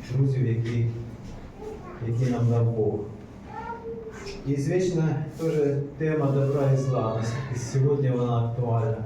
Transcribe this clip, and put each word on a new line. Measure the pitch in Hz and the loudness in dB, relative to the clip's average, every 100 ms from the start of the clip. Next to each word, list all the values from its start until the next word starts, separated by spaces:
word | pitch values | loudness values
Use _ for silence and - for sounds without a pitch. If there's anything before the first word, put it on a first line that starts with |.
| - 135 | -2 0
друзів, | 139 127 113 | 2 2 2
які, | 113 113 120 117 - - - - - - - - - - - 117 | 0 0 0 0 -2 -10 -12 -12 -12 -14 -14 -12 -12 -12 -8 -4
які | 117 123 | 0 0
нам | 120 117 | 2 4
дав | 117 113 110 | 4 4 4
Бог. | 104 104 - - - - - 453 466 466 - - - - - - 139 | 2 0 -6 -12 -16 -16 -14 -10 -10 -8 -10 -10 -12 -12 -12 -8 -2
І | 139 | 0
звична | 151 185 185 160 156 135 - - | 2 2 2 2 2 0 -4 -2
теж | 160 156 139 135 - - | 0 2 2 2 -2 -2
тема | 156 151 139 | 0 2 2
добра | 139 135 139 135 | 2 2 4 4
і | 131 | 4
зла. | - 123 110 113 113 - - - | 2 0 0 0 -2 -4 -4 -6
Сьогодні | - 135 139 139 127 | -2 2 4 4 2
вона | 123 120 117 117 | 2 2 2 0
актуальна. | 127 117 113 110 110 | 0 0 2 2 -2